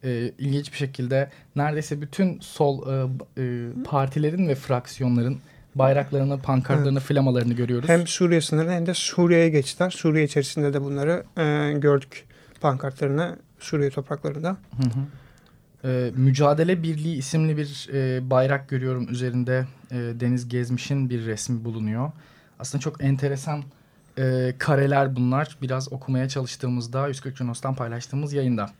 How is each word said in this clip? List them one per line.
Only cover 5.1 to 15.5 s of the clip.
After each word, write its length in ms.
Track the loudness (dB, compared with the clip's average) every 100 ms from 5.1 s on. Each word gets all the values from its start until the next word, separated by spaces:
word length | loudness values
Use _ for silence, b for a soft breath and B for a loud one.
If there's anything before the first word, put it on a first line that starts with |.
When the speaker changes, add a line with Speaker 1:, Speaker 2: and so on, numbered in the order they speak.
| 2 2 -2 b b b 2
Speaker 1:
bayraklarını, 680 | 4 4 2 0 0 -2
pankartlarını, 580 | 0 0 2 2 2 0
Speaker 2:
Evet. 80 | 2
Speaker 1:
flamalarını 460 | 2 4 4 2
görüyoruz. 360 | 0 0 0 4
Speaker 2:
Hem 180 | 4 2
Suriye 340 | 0 4 4
sınırında 300 | 2 0 2
hem 140 | 0 -2
de 80 |
Suriye'ye 560 | -2 -2 2 6 8 6
geçtiler. 400 | 4 0 -2 -2
Suriye 340 | 0 2 2
içerisinde 500 | 2 2 0 0 0
de 80 | 0
bunları, 420 | -2 -2 0 -2 -4 -2
e, 360 | 0 2 0 2
gördük, 460 | 4 4 2 -18 -20 b b b
pankartlarını 760 | 0 0 -4 -4 -2 0 -2 -6 _ _
Suriye 300 | -4 0 0
topraklarında. 600 | -2 -6 -6 -6 -4 -4
Speaker 1:
Hı 60 | -6 -10 -2
hı. 60 | 0 0 -6 B B B B